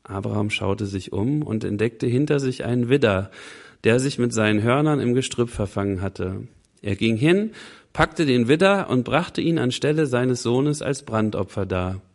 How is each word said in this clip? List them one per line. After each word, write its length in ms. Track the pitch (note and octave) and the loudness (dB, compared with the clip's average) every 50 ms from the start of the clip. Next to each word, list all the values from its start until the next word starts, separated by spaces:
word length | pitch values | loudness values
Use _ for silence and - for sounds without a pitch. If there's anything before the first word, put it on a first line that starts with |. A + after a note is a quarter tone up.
| - | -14
Abraham 460 | - G2+ G2 G2+ A2 G#2+ G#2 G#2 G#2 | -10 -8 -6 -4 -2 -2 -2 -2 -2
schaute 360 | - - G#2 G2 G2 G#2+ G#2+ | -2 -2 -2 -2 -2 -2 -4
sich 260 | G2 G2 F#2+ - - | -4 -6 -6 -6 -6
um 300 | - G2 G#2 C3 D3 D3+ | -4 -4 -2 -2 -2 -2
und 220 | D3+ - A2 G#2+ G2+ | -2 -4 -4 -4 -4
entdeckte 420 | F#2+ G#2 G2+ G#2+ A#2+ - - C3+ | -4 -2 0 -2 -2 -2 -2 -2
hinter 320 | B2+ A#2+ B2+ D3 D3 D3 C#3+ | 0 0 0 2 2 0 0
sich 260 | C#3 B2+ C3 - - | 0 -2 -4 -4 -4
einen 240 | A#2 A#2+ B2 A#2+ A#2 | -2 0 0 2 2
Widder, 420 | C3+ C#3+ B2+ G#2+ G2 F#2 G2+ - - - - - - - - - - _ - | 4 4 4 4 4 2 0 -4 -8 -16 -18 -18 -20 -20 -20 -20 -10 _ 2
der 140 | A2+ A#2 B2+ | 2 4 4
sich 200 | C3 C#3+ C#3+ - | 2 0 -2 0
mit 140 | A#2+ A#2+ | -2 0
seinen 300 | A2 A2 G#2+ G#2+ G#2 G#2 | 0 2 2 2 2 2
Hörnern 380 | G#2+ A#2+ B2 C#3+ D3+ D#3 D3+ C3 | 2 2 2 2 2 2 2 2
im 140 | A2 B2 A#2+ | 2 2 2
Gestrüpp 360 | C3 C3 - - - A#2+ A#2 | 0 0 -2 0 -2 -2 -2
verfangen 520 | - - G#2 F#2 - G2+ G2+ G2+ G2 F2+ | -2 -4 -4 -4 -2 -2 -2 -2 -2 -2
hatte. 440 | G2+ F#2+ - - G2 F#2 F#2+ G#2 A#2 - _ _ _ _ _ _ | -4 -6 -6 -4 -6 -6 -6 -6 -10 -14 _ _ _ _ _ _
Er 120 | - F#2+ G2 | -6 -4 -2
ging 220 | - A2 A2+ A2+ | 0 2 2 2
hin, 360 | G#2+ C#3 D#3+ F3+ G3+ G#3+ A3 - - - - - - - _ | 4 4 4 4 4 2 -2 -6 -12 -20 -20 -20 -20 -20 _
packte 340 | - - D#3+ E3+ - - D#3+ | 0 0 0 0 0 0 0
den 220 | C#3 B2 B2 A#2 A#2 | 2 2 4 4 4
Widder 420 | D3+ E3 F#3+ F#3+ G3+ G3 - - | 4 4 4 4 2 2 0 0
und 140 | B2 B2+ A#2+ | 0 0 0
brachte 360 | - B2+ D#3 F3 - - - | 0 0 0 -2 -2 -4 -2
ihn 180 | - E3 E3 - | 0 0 0 0
anstelle 480 | A#2+ B2+ A#2+ - - C#3+ D3+ D#3+ D#3 | 0 -2 -2 0 0 0 2 2 0
seines 360 | C3 B2 A#2+ B2+ B2+ B2 B2 | 0 0 0 0 0 0 0
Sohnes 400 | - A#2 A#2+ C3 C#3+ D3 C#3+ D3 | 0 0 2 2 2 0 0 -2
als 200 | - - C#3 - | -2 -4 -6 -6
Brandopfer 640 | - - A2 A2 G#2+ G#2+ - G2 F#2+ - - G#2+ G2 | -6 -4 0 0 0 0 0 -2 -4 -4 -4 -6 -4
dar. 380 | G2 F#2+ F2+ F2+ F#2 F#2+ G2 - _ _ | -2 -2 -2 -2 -2 -4 -8 -10 _ _